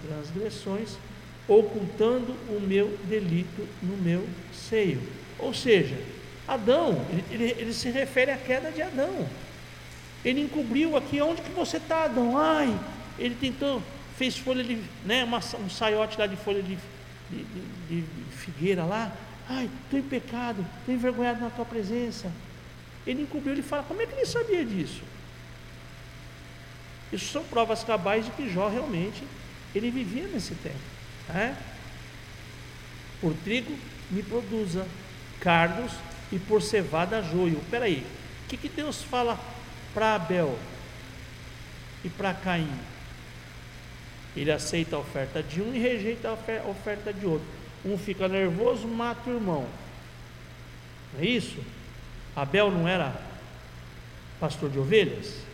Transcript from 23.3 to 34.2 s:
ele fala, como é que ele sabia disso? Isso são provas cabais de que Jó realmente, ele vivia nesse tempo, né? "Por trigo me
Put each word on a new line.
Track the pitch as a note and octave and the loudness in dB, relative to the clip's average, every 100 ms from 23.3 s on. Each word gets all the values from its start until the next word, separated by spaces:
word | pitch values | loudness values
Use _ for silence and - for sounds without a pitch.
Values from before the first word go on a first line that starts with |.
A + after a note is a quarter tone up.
| D4+ C#4+ | -2 0
ele | C#4 | 0
fala, | C4 D4 | 0 -2
como | C#4 F#4 | 0 -2
é | A#4 | -2
que | |
ele | C5+ A4 | 2 2
sabia | A#4 A4+ F4+ | 2 4 4
disso? | A#3+ G3 C#3 - - - - - - - - - - - - - - - - - - - - - - | 2 0 -2 -6 -12 -14 -14 -14 -16 -16 -14 -14 -14 -14 -14 -14 -16 -16 -16 -14 -14 -14 -16 -14 -8
Isso | G3+ - | -6 -4
são | D4 | -4
provas | D#4+ A#3+ A3+ A3 | 0 2 4 2
cabais | - A3 F#3 A3 | 2 2 4 2
de | A3+ | 2
que | - C4+ | -2 -2
Jó | F3 G#3 | 2 2
realmente, | A3+ D4+ E3+ F#3+ - - - - - - | 0 0 0 0 -4 -10 -12 -14 -14 -6
ele | G3 A#3+ | 0 0
vivia | B3+ G#3 A#3+ G4 | 0 -2 -2 -2
nesse | D4+ - E3 | -4 -4 -6
tempo, | D3+ C#3 - - - - - | -6 -8 -10 -12 -12 -12 -4
né? | E3+ A#3 C#4 - - - - - - - - - - - - - - - - | 0 0 -2 -10 -12 -12 -12 -12 -14 -14 -14 -14 -14 -14 -14 -14 -14 -12 -2
"Por | E3+ D#3 | 0 0
trigo | E3 A#3+ B3 D4 - - - | 0 0 0 -6 -10 -12 -4
me | F#3+ | -4